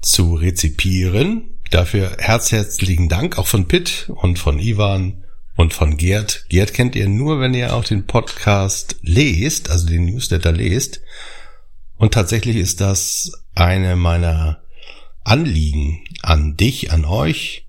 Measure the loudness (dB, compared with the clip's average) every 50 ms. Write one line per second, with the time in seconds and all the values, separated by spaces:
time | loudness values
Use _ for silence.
0 | 2 2 2 4 4 2 2 2 2 0 0 2 0 0 0 0 0 0 0 0
1 | 0 0 2 2 2 2 0 -2 -4 -6 -6 -6 -4 0 2 2 2 2 2 0
2 | 0 0 -2 -4 0 2 2 2 2 2 0 0 0 -2 -2 -2 0 0 2 2
3 | 2 2 2 0 0 -2 -2 -2 -2 0 2 2 2 4 2 0 2 0 -6 -4
4 | -6 -6 -6 -2 0 0 0 2 0 0 0 2 0 0 0 2 2 2 2 0
5 | -2 -2 -4 -6 -10 -10 -10 -10 -12 -10 0 2 2 2 4 2 2 2 2 2
6 | 2 2 2 0 0 -2 -6 -6 -6 0 2 2 2 2 0 0 0 0 0 0
7 | 0 0 2 2 0 0 0 0 0 0 0 0 0 0 0 -2 0 0 -2 -2
8 | -2 0 0 0 0 0 -8 -2 2 2 2 4 2 0 -2 -4 -4 -6 -6 -6
9 | 0 2 4 4 4 4 2 2 0 0 -2 -4 -4 0 0 2 2 2 2 2
10 | 2 0 0 -2 -2 0 0 2 2 2 2 2 2 0 0 0 -2 -4 -6 -10
11 | -10 -12 -12 -12 -14 -14 -14 -14 -14 -14 -16 -16 -18 -18 -16 -16 -16 -14 -2 2
12 | 2 4 4 4 2 2 0 -2 0 0 0 0 0 -2 -2 0 0 0 0 0
13 | -2 -4 -6 -6 -6 -8 -10 -14 -16 -10 0 2 2 4 4 2 2 2 2 2
14 | 2 2 2 2 2 2 2 2 0 0 -2 -4 -8 -16 -16 -16 -16 -16 -18 -16
15 | -16 -16 -16 -12 0 2 2 4 4 2 0 0 0 2 0 0 0 -2 -2 -4
16 | -8 -16 -16 -10 0 2 2 4 4 2 0 2 0 0 0 -2 -4 0 2 2
17 | 2 2 0 0 0 0 -2 -2 -4 -10 -10 -12 -14